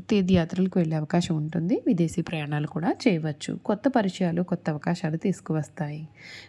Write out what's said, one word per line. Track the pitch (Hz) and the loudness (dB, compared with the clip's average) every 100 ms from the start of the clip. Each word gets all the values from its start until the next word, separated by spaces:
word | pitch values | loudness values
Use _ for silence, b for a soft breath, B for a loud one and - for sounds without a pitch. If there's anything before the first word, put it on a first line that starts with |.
| - | 0
తీర్థయాత్రలకు | 208 180 185 165 180 185 190 | 2 4 4 4 0 0 2
వెళ్ళే | 160 160 | 2 0
అవకాశం | 151 175 175 156 | 0 0 2 -2
ఉంటుంది. | 151 170 170 320 - | -2 -2 0 0 2
విదేశీ | 175 165 - | 2 2 0
ప్రయాణాలు | 165 160 143 151 151 | -4 -4 -2 -2 -2
కూడా | 165 190 - | -2 -2 2
చేయవచ్చు. | 240 165 156 147 - - | 2 2 0 -4 -6 -6
కొత్త | - 202 - | -2 0 2
పరిచయాలు, | 233 196 - 180 170 | 2 0 0 0 0
కొత్త | 180 175 - | -2 -2 -2
అవకాశాలు | 151 - 175 160 165 | -2 -2 -2 -2 -2
తీసుకువస్తాయి. | 196 175 - 156 147 - 147 151 156 B B B | 0 -2 -2 -2 -2 -6 -6 -6 -12 B B B